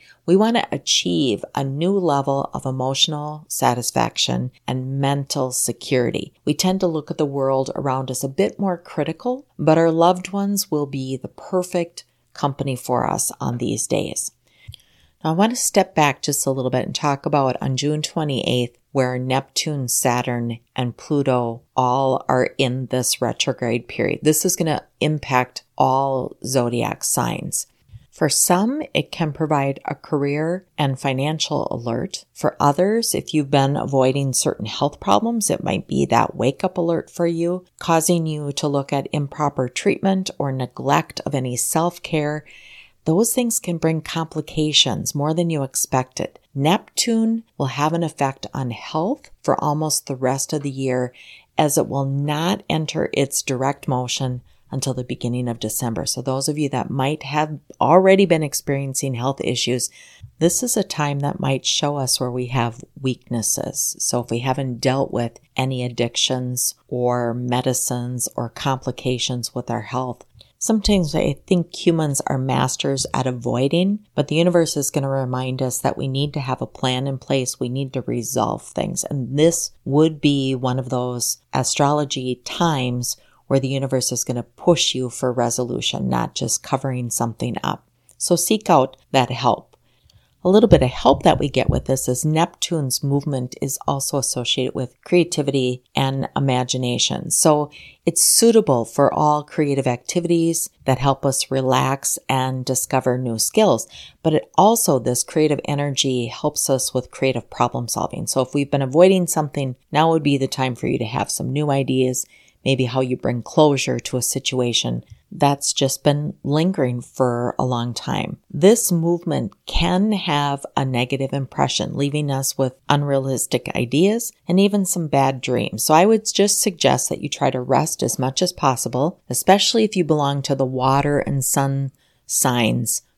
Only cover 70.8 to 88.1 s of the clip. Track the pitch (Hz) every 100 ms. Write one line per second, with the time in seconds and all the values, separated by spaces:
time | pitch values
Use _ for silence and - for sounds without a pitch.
70.8 | 196 202 156 - - 139 - 180 165 -
71.8 | - 165 151 135 - 135 131 131 135 -
72.8 | 143 135 127 - 127 127 120 120 139 170
73.8 | 190 208 - - 143 151 175 175 160 147
74.8 | 139 151 139 135 127 127 131 131 131 -
75.8 | - - 135 131 147 147 131 127 120 -
76.8 | 131 127 139 131 - 139 123 - 123 131
77.8 | 135 131 120 120 113 131 - 110 - -
78.8 | - - - 139 120 139 160 165 - -
79.8 | - 139 160 151 147 143 135 131 127 127
80.8 | 123 127 123 123 - - _ 131 123 -
81.8 | 143 147 143 - 127 123 - - 170 143
82.8 | 127 123 120 - _ _ - 135 131 135
83.8 | 135 131 - 120 - 120 - - - 170
84.8 | - 131 127 - 127 123 120 120 123 123
85.8 | 120 - 127 123 117 - 127 - - 135
86.8 | 139 127 120 - 117 110 120 - - -
87.8 | _ _ _